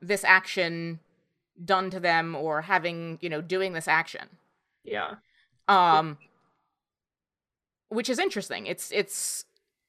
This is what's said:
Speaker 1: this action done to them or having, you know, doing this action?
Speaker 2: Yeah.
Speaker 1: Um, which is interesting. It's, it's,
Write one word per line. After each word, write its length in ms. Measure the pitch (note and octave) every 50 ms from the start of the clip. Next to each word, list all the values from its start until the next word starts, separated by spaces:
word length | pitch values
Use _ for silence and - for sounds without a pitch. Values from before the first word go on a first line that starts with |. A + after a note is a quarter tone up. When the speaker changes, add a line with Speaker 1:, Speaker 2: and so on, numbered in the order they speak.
Speaker 1:
this 240 | - F3 G#3 G3 -
action 760 | - F#3 F#3+ G3 - - F#3+ F3+ E3+ E3+ E3 E3 E3+ E3 D#3+ _ _ _ _ _ _ _ _ _ _ _ - E3+
done 260 | E3 G3 F#3 F#3+ F#3+
to 100 | F#3 F#3+
them 340 | F3 F3 E3+ E3 E3 E3 E3
or 280 | C#3 D3 D#3+ D3+ D3+ D#3+
having, 560 | F3+ G3 F3+ D#3+ F3 E3+ E3+ E3 E3 D#3+ - -
you 80 | F3
know, 100 | D#3+ D3+
doing 320 | E3 E3 F#3 F#3 F#3+ F#3+ F3+
this 140 | D#3+ D#3+
action? 420 | - D#3+ D#3+ E3 - - - - - _ _ _ _ _ _ _ _ _ _ -
Speaker 2:
Yeah. 320 | - - - - - G#3 - _ _ _ _ _ _ _ _ _ -
Speaker 1:
Um, 500 | G3+ F#3+ F3+ E3+ D#3+ D#3 D#3+ D#3+ D3 - _ _ _ _ _ _ _ _ _ _ _ _ _ _ _ _ _ _ _ _ _ _ _ _ _ _ _ _ _ _ _ _ _ -
which 220 | A3 A3+ A#3 -
is 80 | B3+ A#3
interesting. 480 | F4+ G4 - G#3+ F#3+ - - F#2+ G#2+
It's, 240 | - F3+ - - -
it's, 540 | - G#3 F#3+ - - - - - - - - _ _ _ _ _ _ _ _